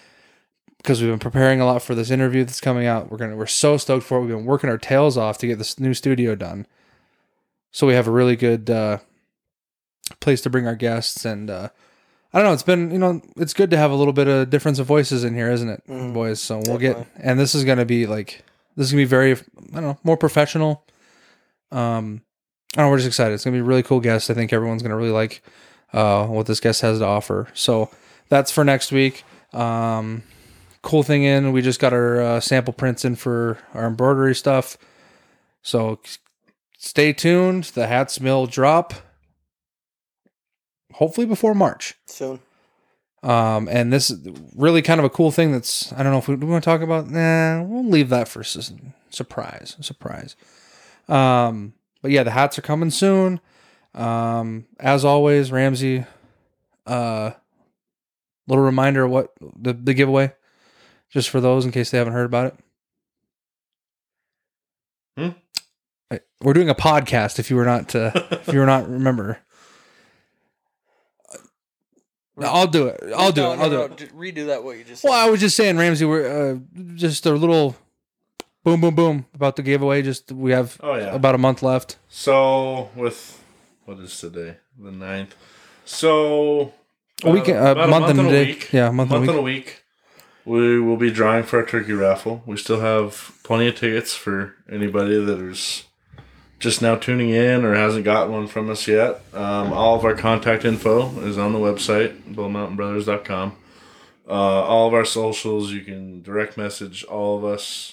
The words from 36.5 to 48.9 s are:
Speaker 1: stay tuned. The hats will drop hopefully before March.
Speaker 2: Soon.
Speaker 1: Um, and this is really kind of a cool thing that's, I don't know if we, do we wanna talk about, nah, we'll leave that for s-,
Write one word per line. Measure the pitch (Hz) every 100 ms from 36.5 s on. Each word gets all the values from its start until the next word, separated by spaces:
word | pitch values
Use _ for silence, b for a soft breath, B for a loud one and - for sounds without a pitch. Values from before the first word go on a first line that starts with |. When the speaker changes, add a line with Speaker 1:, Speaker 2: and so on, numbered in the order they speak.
| _ _ _
Speaker 1:
stay | - - 151
tuned. | 143 165 175 185 185
The | 170 - 110
hats | 123 135 -
will | 131 135 131
drop | 123 135 160 175 - - _ _ _ _ _ _ _ _ _ _ _ _ _ _ _ _ _ _
hopefully | - 160 156 240
before | 214 220
March. | 202 175 - - - _
Speaker 2:
Soon. | - 131 131 _ _ _ _ _ _ _ _
Speaker 1:
Um, | 131 120 113 110 107
and | 120 120
this | 135 131
is | 104 76 80 78
really | - 147 165
kind | 151 165
of |
a | 143
cool | - 165
thing | 143 160
that's, | 131 - - -
I | 127
don't | 135
know | 135
if | -
we, | 139
do | 151
we |
wanna | 170
talk | 160 165
about, | 160 160 151
nah, | 160 165 165 160 165
we'll | 175 233
leave | 247 170 135
that | 123 117
for | -
s-, | 113 156 135 113 131